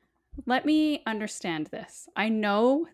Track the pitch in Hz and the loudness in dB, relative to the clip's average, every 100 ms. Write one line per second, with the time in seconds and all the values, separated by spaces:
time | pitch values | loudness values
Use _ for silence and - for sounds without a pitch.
0 | _ _ _ - 240 254 269 311 311 294 | _ _ _ -10 -2 0 2 2 2 0
1 | - 220 208 - 190 160 151 - - - | -4 -4 -6 -6 -6 -4 -6 -10 -14 -18
2 | - - 214 220 208 202 240 285 339 | -10 -4 0 0 2 4 4 2 0